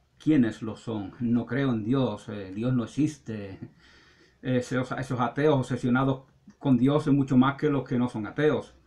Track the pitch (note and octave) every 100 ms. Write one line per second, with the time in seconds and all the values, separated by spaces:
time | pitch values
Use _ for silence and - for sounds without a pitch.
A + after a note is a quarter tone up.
0 | _ _ D3 D3+ A2+ - A2 G#2 - G#2+
1 | F#2+ - A#2 A#2+ A2+ B2 C3+ A2 G#2 C#3
2 | A#2+ G#2 - G#2+ F#2 G2+ A#2+ B2+ A2 C3+
3 | D3+ D#3 - G#2+ G2 G2 - _ _ -
4 | _ _ _ _ C3+ B2+ - B2+ B2 -
5 | B2 B2 A#2+ - D#3 C3+ B2 B2 B2 B2+
6 | C3+ C3 - _ - - C#3+ A#2+ C3 D3+
7 | D3+ C#3+ C3 B2+ C3+ C3+ D3+ F3 - B2
8 | B2 A2 G2 - D3+ A#2 - _